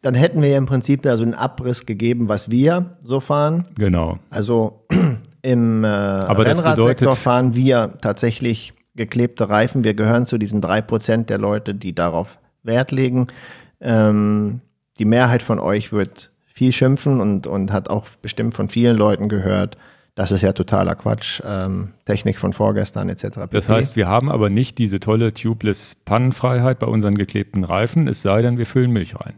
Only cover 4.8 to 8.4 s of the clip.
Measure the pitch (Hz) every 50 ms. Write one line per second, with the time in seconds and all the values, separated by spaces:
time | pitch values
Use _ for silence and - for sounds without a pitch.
4.8 | _ _ 151 185 185 156 123 107 - - _ _ _ 135 127 120 117 117 113 110
5.8 | 110 107 104 101 101 101 98 95 95 92 117 110 110 - - 170 170 160 156 117
6.8 | 113 120 127 - 127 135 131 120 - 131 123 123 127 127 117 120 131 135 131 120
7.8 | 113 104 - - - 110 101 - - 120 113 -